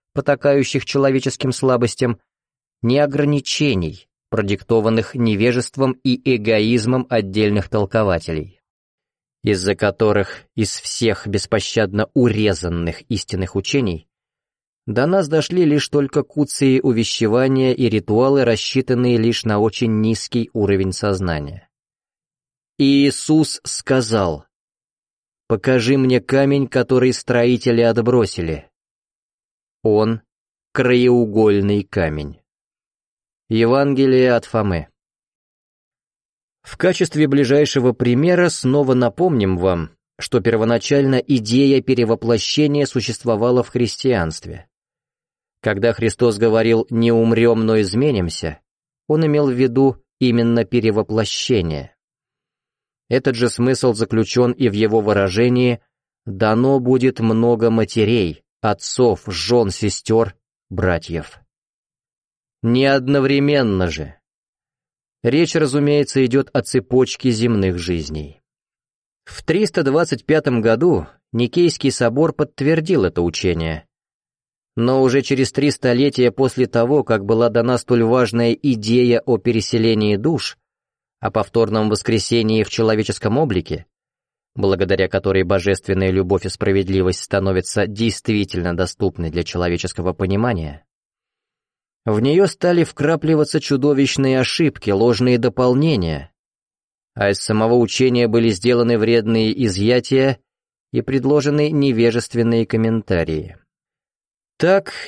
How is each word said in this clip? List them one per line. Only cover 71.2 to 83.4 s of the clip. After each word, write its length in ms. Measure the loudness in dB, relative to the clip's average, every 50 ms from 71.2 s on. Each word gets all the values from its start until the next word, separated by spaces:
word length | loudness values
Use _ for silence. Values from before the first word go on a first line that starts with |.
| _ _
Никейский 600 | -4 -2 -2 0 2 2 2 2 0 0 -2 -2
собор 420 | 0 0 0 0 2 2 0 0 0
подтвердил 720 | -2 -6 -6 _ -2 0 0 0 0 0 0 0 0 0
это 160 | 0 0 0
учение. 680 | -2 -2 -2 -2 -2 -2 -2 -2 -4 -6 -8 -8 -12 _ _ _ _ _ _ _ _ _ _ _ _ _ _ _ _ _ _
Но 260 | -2 0 2 2 2 2
уже 180 | 2 2 0
через 300 | 0 0 0 0 0 0
три 200 | 0 0 0 0
столетия 600 | 0 0 0 0 2 2 2 0 2 2 2 2
после 360 | 2 0 -2 -2 0 -2 -2
того, 360 | 0 0 0 0 2 2 0 0
как 200 | 0 -2 -2 0
была 260 | 0 0 2 2 2
дана 280 | 2 0 0 0 -2
столь 260 | -2 -2 0 0 2 2
важная 500 | 2 2 2 2 0 0 0 0 0 0
идея 680 | 0 0 -2 -2 -2 0 0 2 4 4 4 2 2 2
о 120 | 0 -2
переселении 800 | 0 0 -2 -2 -2 -2 -2 -2 0 2 2 2 2 2 0 0
душ, 420 | 0 0 -2 -2 -2 -4 -8 -12 -14 _ _ _ _ _ _ _ _ _ _ _ _
о 100 | -8 -4
повторном 580 | -2 -2 -4 0 0 0 0 2 0 -2 0 0
воскресении 720 | -2 -2 -2 -2 -2 -2 0 0 0 0 2 2 0 0 0
в 60 | -2
человеческом 680 | -2 0 0 0 0 0 -2 -4 -6 -4 -4 -2 0
облике, 480 | 0